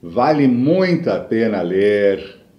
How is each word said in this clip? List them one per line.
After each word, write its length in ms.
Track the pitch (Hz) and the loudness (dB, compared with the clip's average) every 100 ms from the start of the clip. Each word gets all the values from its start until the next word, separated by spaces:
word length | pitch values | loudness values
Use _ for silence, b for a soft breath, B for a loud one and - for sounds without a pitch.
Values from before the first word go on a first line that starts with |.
Vale 440 | 85 85 135 156 135 | -8 -2 0 2 2
muito 600 | 120 135 180 185 170 - | 2 0 0 0 0 -2
a 100 | 95 | -4
pena 420 | - 113 113 101 | -2 -2 0 -2
ler. 760 | 87 95 101 104 101 98 - - _ | -2 0 2 2 2 0 -6 -20 _